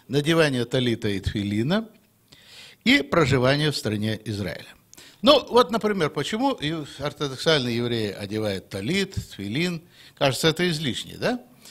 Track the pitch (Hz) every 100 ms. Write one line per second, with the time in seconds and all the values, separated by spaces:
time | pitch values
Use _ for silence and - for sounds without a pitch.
0 | - 135 147 165 151 127 117 131 123 113
1 | 107 98 - 110 101 104 123 202 226 _
2 | _ _ _ - - - - - 220 277
3 | 269 175 139 135 127 143 151 139 110 107
4 | 107 107 - 101 92 - - - _ -
5 | - - 226 285 - 233 240 226 214 196
6 | 147 151 139 214 269 262 147 160 143 -
7 | 143 139 143 127 165 156 123 117 120 117
8 | 107 - 101 107 107 95 - 98 104 190
9 | 190 - - - 101 123 175 170 - _
10 | - - 143 120 160 156 180 151 147 101
11 | 87 85 151 247 - - -